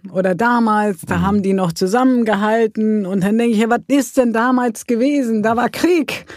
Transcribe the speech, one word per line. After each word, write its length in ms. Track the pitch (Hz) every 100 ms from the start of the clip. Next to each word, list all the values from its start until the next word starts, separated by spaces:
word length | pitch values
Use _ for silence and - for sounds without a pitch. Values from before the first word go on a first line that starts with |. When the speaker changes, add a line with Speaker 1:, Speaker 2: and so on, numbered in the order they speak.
| -
Speaker 1:
oder 220 | 175 185
damals, 680 | 180 233 240 226 214 208 185 -
da 120 | 180
Speaker 2:
Mhm. 40 |
Speaker 1:
haben 200 | 185 208
die 80 | 190
noch 200 | 190 180
zusammengehalten.“ 1300 | 165 185 233 262 254 220 202 214 226 226 220 214 214 185
Und 160 | 190
dann 160 | 190 220
denke 160 | 233
ich, 60 | 214
„Ja, 100 | 226
was 120 | 240 -
ist 300 | 277 240 -
denn 160 | 240
damals 540 | 220 247 254 247 - -
gewesen? 580 | 226 269 285 240 220
Da 120 | 214 233
war 120 | 240
Krieg, 580 | - 330 349 262 - -